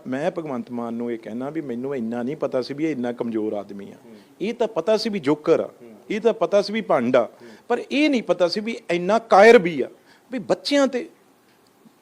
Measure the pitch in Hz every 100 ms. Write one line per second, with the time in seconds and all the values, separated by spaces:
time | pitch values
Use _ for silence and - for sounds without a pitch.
0 | - 131 170 170 156 123 113 120 117 117
1 | 120 113 107 117 135 160 143 120 135 139
2 | 113 120 120 151 139 131 120 139 160 135
3 | 120 120 120 110 107 104 98 101 104 -
4 | - 107 - - 196 233 226 165 165 214
5 | 226 202 135 151 165 139 95 - 120 107
6 | - 208 220 220 233 202 202 220 190 156
7 | 120 127 104 - 120 110 - 240 - 262
8 | 302 262 190 175 175 202 214 226 - 175
9 | 180 220 226 185 220 233 175 147 113 -
10 | _ _ - 247 147 190 - 285 269 240
11 | - _ _ _ _ _ _ _ - _